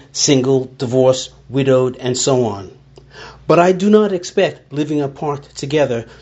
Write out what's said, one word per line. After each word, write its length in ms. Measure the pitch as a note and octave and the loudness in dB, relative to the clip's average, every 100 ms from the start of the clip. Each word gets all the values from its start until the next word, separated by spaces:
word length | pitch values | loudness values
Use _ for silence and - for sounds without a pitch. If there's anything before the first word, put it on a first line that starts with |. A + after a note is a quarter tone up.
| - | -14
single, 520 | - - C#3 B2+ C3 C3 | -4 0 2 2 0 -2
divorced, 680 | - B2 B2+ C3 C3 - - - | -8 -2 2 2 2 -4 -18 -8
widowed, 500 | B2+ C3+ C3 B2+ B2 | -4 0 2 0 -4
and 200 | C3 B2+ | -6 -4
so 280 | - C3 A#2 | 0 0 0
on. 300 | G2+ F#2 - _ - - - - - - | -4 -12 -20 _ -20 -20 -20 -20 -6 2
But 140 | D#3 | 4
I 140 | F3 | 4
do 160 | F3+ G3+ | 2 4
not 220 | G#3+ G#3+ | 4 2
expect 640 | F#3 F3+ - E3+ C#3+ _ | -2 -4 -2 -2 -4 _
living 280 | C#3 D3+ D3+ | -8 -4 -4
apart 420 | C#3+ C#3+ D#3 C#3+ | -4 -6 -8 -8
together 640 | - - C#3 D3+ C3+ A#2 A2+ - | -12 -12 -4 -2 0 -2 -8 -16